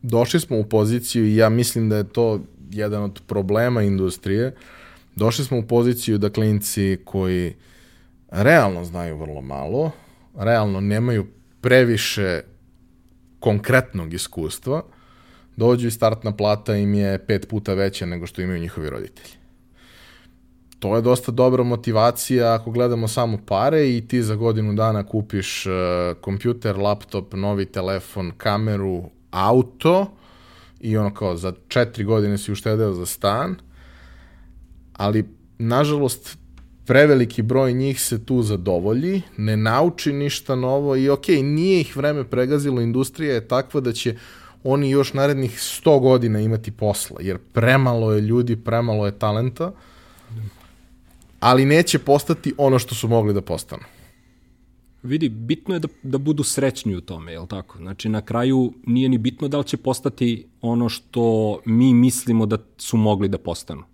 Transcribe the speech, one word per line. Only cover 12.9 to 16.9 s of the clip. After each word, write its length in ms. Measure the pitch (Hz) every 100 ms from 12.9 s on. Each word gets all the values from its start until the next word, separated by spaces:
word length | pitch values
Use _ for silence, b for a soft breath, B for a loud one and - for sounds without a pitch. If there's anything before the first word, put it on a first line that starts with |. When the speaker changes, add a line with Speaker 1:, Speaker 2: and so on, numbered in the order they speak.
| _ _ _ _ _
Speaker 1:
konkretnog 720 | - 101 104 127 123 95 80
iskustva, 680 | 85 - - 80 - - 147 - b b b b b b -
dođu 300 | 113 123 120
i 40 |
startna 440 | 113 110 113 113 104
plata 400 | 104 104 - 104
im 180 | 101